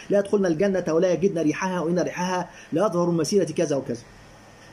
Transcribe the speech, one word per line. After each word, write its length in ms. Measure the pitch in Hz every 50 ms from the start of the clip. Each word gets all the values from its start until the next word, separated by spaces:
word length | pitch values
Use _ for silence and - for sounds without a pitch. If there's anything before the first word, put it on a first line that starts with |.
| - -
لا 100 | 180 202
يدخلن 260 | 196 202 208 196 196
الجنة 380 | 175 160 151 202 202 190 185 - 160
ولا 240 | 156 165 185 185 170
يجدن 280 | 151 180 196 160 165
ريحها 380 | 160 151 147 - 190 185 185 180
وإن 200 | 147 165 180 175
ريحها 500 | 147 139 - 175 180 185 185 180 165 - - - - - 135
لا 120 | 165 202
يظهر 240 | 220 170 175 175 175
من 80 | 175
مسيرة 340 | 165 151 143 208 196 170 151
كذا 240 | - 185 165 147 143
وكذا". 260 | 135 - - 117 - - - - - - - - - - - - - - -